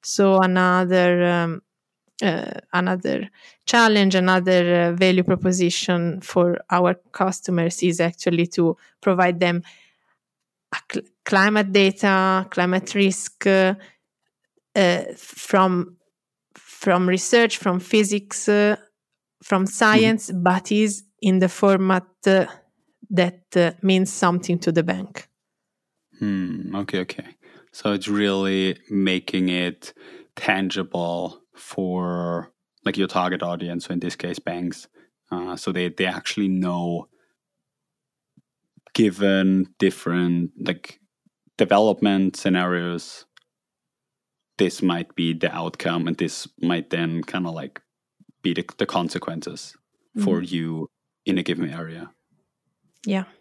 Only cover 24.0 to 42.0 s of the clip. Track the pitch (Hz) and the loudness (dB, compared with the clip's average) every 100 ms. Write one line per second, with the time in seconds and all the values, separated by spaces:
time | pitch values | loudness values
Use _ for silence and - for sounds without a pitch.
24 | 190 - 185 180 180 175 170 165 165 92 | 2 0 0 0 0 -2 0 0 0 -4
25 | 95 - - _ _ _ _ _ _ _ | -6 -14 -20 _ _ _ _ _ _ _
26 | _ _ 104 98 90 82 - 98 98 98 | _ _ -4 -2 -4 -6 -8 -8 -4 -4
27 | 90 - - - _ - _ - 107 101 | -6 -10 -16 -20 _ -20 _ -8 -4 -4
28 | 98 104 101 98 98 95 95 90 _ 101 | -2 0 0 0 0 0 0 -4 _ -2
29 | 95 92 - 95 92 90 87 - - - | 0 0 -2 -2 0 0 -2 -6 -18 -20
30 | - - - - - 95 95 98 87 87 | -20 -20 -20 -8 -2 -2 -2 -4 -6 -4
31 | 85 87 90 - _ _ - - 92 90 | -4 -4 -6 -12 _ _ -14 -6 -4 -4
32 | 90 87 87 85 85 _ _ _ - 85 | -4 -4 -4 -6 -8 _ _ _ -8 -4
33 | 95 - 90 90 87 85 87 87 - 87 | -2 -2 -2 -4 -4 -6 -8 -8 -6 -6
34 | 87 - 90 85 - 87 87 80 - _ | -6 -8 -10 -8 -8 -6 -8 -8 -16 _
35 | _ _ _ 90 90 90 - 92 90 80 | _ _ _ -10 -8 -10 -8 -4 -6 -4
36 | 92 90 - - 98 95 90 87 87 87 | -6 -4 -8 -4 -2 0 -2 -4 -4 -6
37 | - _ _ _ _ _ _ _ _ _ | -10 _ _ _ _ _ _ _ _ _
38 | _ _ _ _ _ _ _ _ _ - | _ _ _ _ _ _ _ _ _ 0
39 | 110 92 98 95 95 95 92 _ 95 - | 0 2 0 2 2 2 -2 _ -2 0
40 | - 87 87 87 87 - - 90 - - | -4 -2 0 0 -4 -6 -6 -6 -10 -20
41 | _ _ _ _ _ - 104 101 107 98 | _ _ _ _ _ -4 2 4 4 2